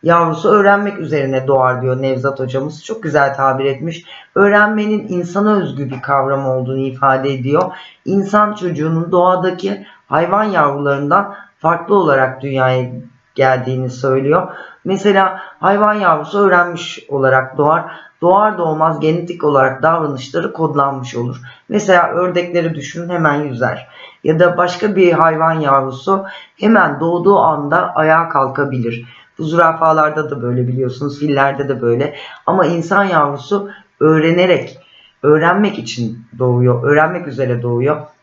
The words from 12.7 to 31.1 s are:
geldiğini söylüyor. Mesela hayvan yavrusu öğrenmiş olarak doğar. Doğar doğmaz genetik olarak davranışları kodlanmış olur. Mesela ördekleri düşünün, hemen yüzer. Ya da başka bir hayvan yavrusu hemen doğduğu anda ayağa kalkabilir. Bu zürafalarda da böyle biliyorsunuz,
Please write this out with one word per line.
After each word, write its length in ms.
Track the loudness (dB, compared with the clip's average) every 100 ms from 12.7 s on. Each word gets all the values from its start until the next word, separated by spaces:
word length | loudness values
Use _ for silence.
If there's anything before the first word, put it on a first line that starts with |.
| 0 -2 -8 -16 _ _
geldiğini 560 | 0 2 2 -2 -4 -4
söylüyor. 580 | -4 -2 0 2 0 0 -12 -18 -14
Mesela 560 | -6 -2 2 4 2 -2 -14 -4
hayvan 340 | 0 2 2
yavrusu 440 | 2 2 0 0 0
öğrenmiş 640 | 4 4 2 -4 -10 -14 -8
olarak 500 | 0 2 2 0 0
doğar. 520 | 2 2 -2 -14 -20 _
Doğar 360 | 4 4 4 0
doğmaz 420 | -4 0 0 0
genetik 440 | 0 0 -4 -4
olarak 380 | 0 2 2 2
davranışları 680 | 0 0 -2 -6 -6 -6 -6
kodlanmış 640 | -4 -4 0 -2 -2 -8 -6
olur. 200 | -6 -8 -16 -20 _
Mesela 400 | -4 2 2 2
ördekleri 680 | 0 -2 -2 -2 -2 -2
düşünün, 340 | -4 -10 -10 -6
hemen 340 | -2 0 0
yüzer. 460 | -4 -4 -4 -4 -12 -20 -20 -8
Ya 140 | -2 2
da 180 | 2 2
başka 400 | -2 0 -2 2
bir 160 | 4
hayvan 480 | 4 2 2 0 0
yavrusu 640 | 2 2 0 -6 -2 -2 -2 -14 -20 _
hemen 400 | 2 4 2 0
doğduğu 380 | -2 0 4 4
anda 560 | 4 0 0 0 0
ayağa 340 | 0 2 4 2
kalkabilir. 760 | 0 0 -2 -4 -2 -4 -6 -12 -20 _ _
Bu 60 |
zürafalarda 840 | -4 2 2 2 2 2 0 -2 -6
da 120 | -4
böyle 260 | -4 -2 -2
biliyorsunuz, 520 | -2 -4 -4 -8